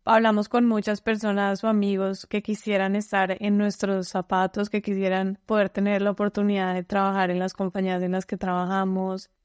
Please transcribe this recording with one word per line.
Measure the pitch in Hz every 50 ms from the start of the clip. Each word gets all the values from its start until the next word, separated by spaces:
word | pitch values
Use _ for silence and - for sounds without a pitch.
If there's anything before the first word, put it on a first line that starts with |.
| _
Hablamos | - 226 226 226 226 214 208 208 -
con | - 240 240
muchas | 233 220 208 202 214 208 202 -
personas | 226 220 214 220 214 202 202 202 196 196 185 -
o | 220
amigos | 220 208 202 202 196 190 190 190 190 185 -
que | - - 208 208
quisieran | - 214 - - 214 208 190 190 190 196
estar | 208 208 - - 196 190 185 185 -
en | 202 208 208 202
nuestros | 208 208 196 - - 196 196 190 180 -
zapatos, | - 190 180 - 190 185 185 185 - 208 208 208
que | - 208 208
quisieran | 208 202 190 190 185 185 190 190 190 196 - _
poder | - 220 214 202 190
tener | - 208 196 202 208 196 196
la | 202
oportunidad | 196 - 208 208 - 208 202 202 202 196 185 185 185
de | 185 175
trabajar | - 208 196 196 196 196 196 190 180
en | 180 180
las | 185 190 -
compañías | - 196 185 - 202 190 185 185 180 185
en | 180
las | 185 185 190
que | - 208
trabajamos. | 180 - 185 180 180 180 180 190 190 190 190 190 190 185 190 190 190 - - _ _ _